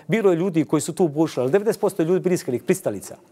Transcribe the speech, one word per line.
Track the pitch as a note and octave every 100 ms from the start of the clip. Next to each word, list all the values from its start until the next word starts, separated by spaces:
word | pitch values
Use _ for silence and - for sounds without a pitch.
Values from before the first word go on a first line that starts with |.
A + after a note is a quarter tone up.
| -
bilo | G#3+ G3
je | E3+
ljudi | F#3+ D#3+ C#3
koji | D#3
su | -
tu | E3 F3
bušali, | C#3+ D#3+ -
ali | B2+
devedeset | F#3+ G#3 F#3+
posto | G3+ -
ljudi | E3 F#3
bili | E3+ E3+
iskrenih | - F#3
pristalica. | - F#3 C3 G2+ - - _